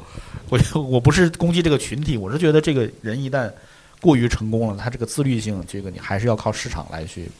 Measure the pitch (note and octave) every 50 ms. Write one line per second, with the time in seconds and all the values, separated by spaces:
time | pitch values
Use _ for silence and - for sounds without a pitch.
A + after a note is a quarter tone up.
0 | - - - - - - - - - - - A#2+ - - - D#3 D3 C3 B2+ B2
1 | A#2+ D3 D3 F3+ F3+ E3 E3 - E3+ E3+ E3+ F3+ E3+ E3+ D3 - - - A2 C3+
2 | D3+ D3 D3 A2 G2 F#2 A#2 D#3 F3 D#3 D3+ D#3 D#3 - D3+ C3 A#2 G#2+ - -
3 | - A2 G#2+ C3 C#3 C3 C3 C#3 B2 G#2 - - - - - - - - - -
4 | - F3+ D3 B2 A#2+ A#2+ - - A2 A2 A2+ A2+ A#2 A2 G2+ G2 G2 A#2+ A#2 A#2+
5 | A#2 A2 - - C#3+ C3+ B2+ A2+ G#2 A2 G#2 F#2+ E2+ - - G2+ G2 F#2+ F2+ F#2
6 | - - G2+ G2 A2 A#2+ A2+ A2 - A2 G#2 - - B2 - E2+ - - - D#2+
7 | D#2+ E2 - F2+ E2+ E2+ - -